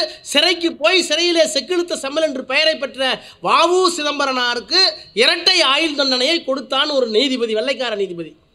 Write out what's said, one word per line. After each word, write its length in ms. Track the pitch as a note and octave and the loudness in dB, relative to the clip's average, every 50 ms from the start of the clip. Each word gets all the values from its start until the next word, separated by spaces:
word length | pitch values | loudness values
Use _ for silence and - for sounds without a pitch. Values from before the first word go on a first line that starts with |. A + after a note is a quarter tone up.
| E4 - - - - | 2 0 -4 -10 -8
சிறைக்கு 480 | - - C#4 D#4+ F4+ F#4 E4+ E4+ E4 - | -6 -4 0 0 0 0 0 -2 -4 -2
போய் 320 | - C#4+ E4 F#4 F#4 - | 0 0 2 2 2 0
சிறையிலே 380 | - D4 D#4+ F4 F4 E4+ E4 D#4 | 0 -2 0 0 2 2 2 2
செக்கிழுத்த 520 | - - C4+ - - F4+ F4 F4 F4 D#4+ A#3 | 0 0 -4 -4 -2 -2 -2 -2 -2 -4 -6
செம்மல் 280 | - C4+ C#4+ D#4+ D#4+ D4+ | -6 -6 -2 -2 -2 -2
என்று 140 | C4+ B3+ - | -2 -4 -6
பெயரை 300 | - C4 C#4+ D#4 D#4+ D#4 | -2 0 2 2 2 0
பெற்ற 360 | - C#4 C4 - B3 C4+ C4 A3+ - - - - _ | -2 -4 -8 -6 -4 -2 -2 -2 -4 -8 -14 -14 _
வ 200 | E3 F3+ A#3 C#4+ E4 E4+ | -2 2 2 4 4 4
உ 80 | F4+ F#4 F#4 F4 | 4 2 2 2
சிதம்பரனாருக்கு 920 | F4 D4+ D4 D4 C#4+ C#4+ C#4+ C4+ C4 B3+ B3 A#3+ A#3+ A#3+ - - D#4 F#4 F#4+ E4+ - - - - - | 2 0 0 0 0 0 0 0 0 0 0 -2 -2 -4 -4 0 2 2 2 2 0 -2 -10 -4 0
இரட்டை 420 | G3+ A#3+ D4+ F4 E4+ E4+ F#4 F#4 F4 D#4 | 2 2 2 2 2 2 2 2 4 4
ஆயுள் 320 | C4 C4+ D4 E4 D#4+ C#4+ C#4 | 4 2 2 0 0 0 -2
தண்டனையை 400 | C#4 C4+ B3+ B3+ B3+ D4 E4+ E4+ | 0 0 0 0 0 0 0 0
கொடுத்தான் 500 | - C4 C4 C4 A#3 - C4+ C4 D4 D4+ | -2 -4 -4 -4 -4 -4 -2 -2 0 0
ஒரு 180 | D4 C4+ B3 A3+ | 0 0 0 2
நீதிபதி, 440 | G#3+ A3 C4+ C#4 B3+ A3+ A#3 A3 G#3+ | 2 2 2 2 0 -2 -2 -2 -2
வெள்ளைக்கார 380 | G#3+ A#3 C4+ C#4 A3 C4 A#3+ A3 | -2 -2 -2 -2 -4 -4 -4 -4
நீதிபதி. 380 | G3+ G3 F3+ F3 E3+ E3 D#3 - _ _ _ _ | -4 -4 -4 -6 -8 -12 -14 -16 _ _ _ _